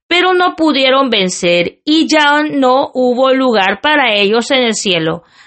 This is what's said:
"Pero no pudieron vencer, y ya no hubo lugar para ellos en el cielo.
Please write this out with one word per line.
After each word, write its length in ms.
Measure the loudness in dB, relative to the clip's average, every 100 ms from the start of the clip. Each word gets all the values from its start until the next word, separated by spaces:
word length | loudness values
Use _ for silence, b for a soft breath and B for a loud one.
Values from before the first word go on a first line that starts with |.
| -4
"Pero 280 | 0 0
no 200 | 2 0 0
pudieron 520 | 0 0 2 2 0
vencer, 720 | 0 -2 -2 0 0 -2 -6
y 220 | -2 0 2
ya 360 | 2 2 0
no 480 | -2 0 0 0 -2
hubo 380 | -2 0 2 2
lugar 480 | 2 0 0 0 -2
para 340 | 0 0 0
ellos 360 | 0 0 0 -2
en 100 | -2
el 120 | -2
cielo. 500 | -2 -2 -2 -2 -6 b b